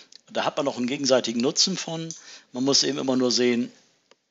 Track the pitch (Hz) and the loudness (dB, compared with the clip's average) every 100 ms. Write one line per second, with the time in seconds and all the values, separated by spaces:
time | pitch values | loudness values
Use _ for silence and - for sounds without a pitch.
0 | - - - 113 135 - 139 117 123 143 | -20 -20 -8 -2 -2 -2 -4 -2 -4 -2
1 | 135 127 117 117 123 - - 180 - 165 | 2 2 2 0 0 2 0 0 -6 -8
2 | 165 - - - _ 123 135 131 143 143 | -8 -12 -18 -20 _ -2 2 2 2 0
3 | 135 127 127 110 123 120 123 - _ _ | 0 2 2 2 2 0 -4 -10 _ _
4 | _ _ _ | _ _ _